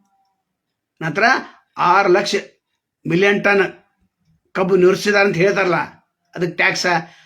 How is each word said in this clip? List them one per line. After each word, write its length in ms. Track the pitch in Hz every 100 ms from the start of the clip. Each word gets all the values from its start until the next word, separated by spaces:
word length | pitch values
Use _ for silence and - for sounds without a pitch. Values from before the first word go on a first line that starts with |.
| 202 196 _ _ _ _ _ _ _ -
ನಂತರ 220 | 160 175 233 262 - - _ -
ಆರು 320 | 170 190 196
ಲಕ್ಷ 260 | 190 202 196 - _ _ _ _ _ 151
ಮಿಲಿಯನ್ 360 | 170 202 202
ಟನ್ 200 | 185 202 180 - _ _ _ _ _ _ _
ಕಬ್ಬು 220 | - 185 190
ನಿವರಿಸಿದಾರೆ 520 | 180 190 208 202 202
ಅಂತ 100 | 165
ಹೇಳ್ತಾರಲ್ಲ, 380 | 196 196 185 160 - - _ _ _ 165
ಅದಕ್ಕೆ 200 | 175 165
ಟ್ಯಾಕ್ಸ್, 300 | 185 - 185 165 - _